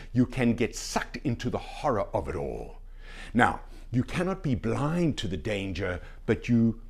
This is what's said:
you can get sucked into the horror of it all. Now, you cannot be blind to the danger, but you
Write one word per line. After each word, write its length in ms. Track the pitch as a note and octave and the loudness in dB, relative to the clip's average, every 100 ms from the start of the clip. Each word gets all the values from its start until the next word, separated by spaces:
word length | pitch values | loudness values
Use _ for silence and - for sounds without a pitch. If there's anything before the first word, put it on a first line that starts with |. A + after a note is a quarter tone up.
| - | -2
you 120 | B2+ | 2
can 300 | B2 - A#2+ | 4 4 2
get 200 | A2+ A2 | 4 2
sucked 440 | - - - - - | 0 -4 -4 -4 -4
into 320 | - A#2 B2+ | -2 -2 -2
the 80 | G2 | -2
horror 480 | - - D3+ G#2+ - | -4 -2 0 2 0
of 140 | A2 C#2 | -2 -2
it 60 | |
all. 440 | D2+ C#2 A1+ A1+ - - - - - - | -4 -4 -6 -8 -12 -14 -14 -14 -12 -2
Now, 260 | A#3 - - - - - | 4 4 4 -8 -14 -2
you 120 | B2 | -2
cannot 400 | - D#3+ F3+ F#3+ | 0 0 0 -2
be 120 | D3 | -2
blind 640 | A#2 A2+ A2+ C#3+ F3 E3 - | 0 0 0 2 2 2 2
to 100 | F#2+ | -2
the 80 | F2 | -2
danger, 640 | A2 G2+ G2 E2+ F2+ F2 - - | -2 -2 -2 -2 -2 -4 -8 -8
but 240 | - G#2+ - | 0 0 4
you 320 | A#2 A2+ A2 - | 6 6 2 -6